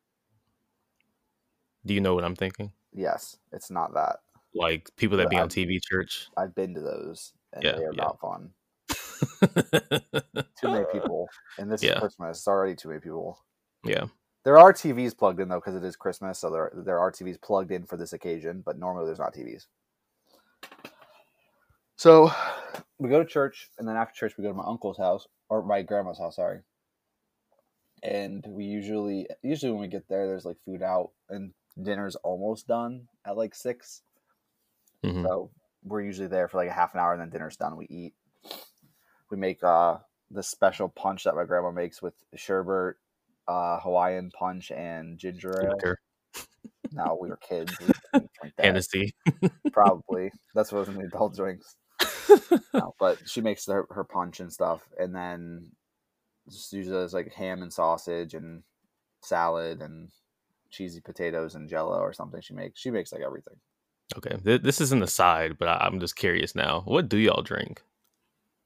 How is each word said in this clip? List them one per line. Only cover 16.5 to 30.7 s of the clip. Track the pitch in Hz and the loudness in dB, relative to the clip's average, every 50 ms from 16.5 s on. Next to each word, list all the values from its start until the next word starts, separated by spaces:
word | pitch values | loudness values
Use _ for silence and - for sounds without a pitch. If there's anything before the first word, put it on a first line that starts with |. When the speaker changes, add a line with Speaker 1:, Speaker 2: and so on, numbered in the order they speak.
| 80 80 78 - - | -2 -2 -2 -4 -6
Speaker 2:
there | 87 85 95 90 87 | -8 -4 -2 0 2
are | 90 95 | 2 0
T | - - 92 | 0 -4 -8
Vs | 92 85 | -10 -10
plugged | - - - 104 95 95 87 | -8 -2 0 0 0 0 0
in | 98 90 85 | -4 -6 -6
for | - 92 | -8 -8
this | 85 85 80 85 | -8 -8 -10 -10
occasion, | 82 - 90 82 82 76 82 87 95 | -8 -6 -6 -6 -4 -6 -8 -8 -8
but | 87 - 62 | -6 -8 -6
normally | 73 90 92 90 90 82 | -4 -4 -4 -4 -4 -4
there's | 80 80 - | -4 -4 -4
not | 69 - - | -6 -6 -6
T | 67 64 | -8 -12
Vs. | 57 58 - - _ _ _ _ _ _ _ _ _ _ _ _ _ _ _ _ _ _ _ - - - - - - - - - - - _ _ _ _ _ _ _ _ _ _ _ _ _ _ _ _ | -12 -14 -16 -18 _ _ _ _ _ _ _ _ _ _ _ _ _ _ _ _ _ _ _ -20 -20 -20 -20 -20 -20 -20 -20 -20 -20 -20 _ _ _ _ _ _ _ _ _ _ _ _ _ _ _ _
So, | - - 165 160 160 156 165 - - - - - - - - - - - _ _ | 8 12 12 12 12 12 10 8 2 -2 -4 -4 -8 -10 -12 -14 -16 -16 _ _
we | - 139 120 | -6 0 4
go | 135 160 | 4 4
to | 165 165 | 4 2
church, | - 147 139 139 139 - - - _ | 0 0 0 0 -2 -8 -20 -20 _
and | - 117 | -10 -8
then | 113 110 | -4 -2
after | 113 113 113 - | -2 -4 -4 -6
church, | - - - - | -6 -8 -8 -6
we | - 98 | -6 -6
go | 104 | -6
to | 95 | -6
my | 95 - | -6 -6
uncle's | 98 117 113 - 98 92 | -6 -6 -6 -6 -6 -4
house, | - 95 90 90 - - - _ _ _ - | 0 0 0 0 0 -4 -12 _ _ _ -4
or | 107 110 90 | -4 -2 0
my | 101 101 101 | 0 0 -2
grandma's | 92 - 104 101 95 92 85 - | 0 -2 -2 -2 -2 -4 -6 -8
house, | 87 85 - | -8 -8 -4
sorry. | - 87 87 98 92 - _ _ _ _ _ _ _ _ _ _ _ _ _ _ _ _ _ _ _ _ _ _ _ _ _ _ _ - | -4 -4 -4 -4 -6 -12 _ _ _ _ _ _ _ _ _ _ _ _ _ _ _ _ _ _ _ _ _ _ _ _ _ _ _ -6
And | - - 101 101 - 98 98 - | -4 -4 -4 -4 -6 -10 -12 -12
we | 107 98 101 101 | -12 -10 -10 -8
usually, | 101 104 104 98 104 107 107 104 101 98 98 90 - - - | -6 -6 -6 -6 -4 -4 -4 -4 -4 -4 -6 -6 -8 -10 -8
usually | - 131 156 147 143 123 | -6 -6 -4 -2 -2 -4
when | 110 104 | -4 -4
we | 104 | -6
get | 90 101 98 - | -8 -8 -10 -6
there, | - 95 98 98 | -4 -4 -2 -2
there's, | 95 95 92 82 | -2 -4 -6 -8
like, | 87 85 - _ | -10 -12 -12 _
food | 95 | -12